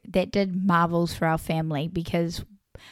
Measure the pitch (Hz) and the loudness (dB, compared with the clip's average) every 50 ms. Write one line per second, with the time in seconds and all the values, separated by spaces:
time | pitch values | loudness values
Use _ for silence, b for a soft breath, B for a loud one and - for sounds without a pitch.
0 | - - - 185 180 - - 202 196 190 180 190 185 196 175 170 170 165 170 170 | -6 -2 0 0 0 2 0 0 0 0 0 0 2 4 4 4 4 4 4 2
1 | 170 165 - - 170 165 160 160 - - 165 160 160 160 151 139 147 165 180 175 | 2 0 0 -2 0 0 0 0 -2 -2 -2 -2 -2 -2 -2 -2 -4 -4 -4 -6
2 | 165 - - 175 170 165 170 - - - - _ _ _ _ B B B | -4 -2 0 0 0 0 -4 -8 -12 -14 -18 _ _ _ _ B B B